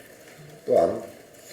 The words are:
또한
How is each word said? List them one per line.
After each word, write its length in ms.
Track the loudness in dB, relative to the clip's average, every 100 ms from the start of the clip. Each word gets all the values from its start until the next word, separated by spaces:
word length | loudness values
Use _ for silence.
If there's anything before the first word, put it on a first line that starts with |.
| -20 -20 -20 -20 -20 -10 0
또한 360 | 2 2 -2 -10 -20 -20 -20 -12